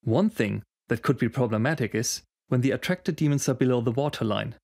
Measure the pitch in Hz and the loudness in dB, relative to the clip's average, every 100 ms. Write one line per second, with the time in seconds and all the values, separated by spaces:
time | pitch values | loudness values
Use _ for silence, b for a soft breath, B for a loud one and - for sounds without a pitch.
0 | - 117 214 - 107 104 - _ _ 120 | 0 2 2 0 -2 -2 -8 _ _ -2
1 | - 127 117 123 123 107 120 156 117 107 | 0 0 0 0 0 2 0 0 -2 -2
2 | - - _ _ _ 127 127 110 - 180 | -2 -6 _ _ _ 0 0 -2 -2 -4
3 | - 165 151 143 - 131 127 123 117 117 | -2 0 2 2 0 2 2 2 2 0
4 | 147 - 113 104 110 - | -2 -2 -2 -2 -4 -10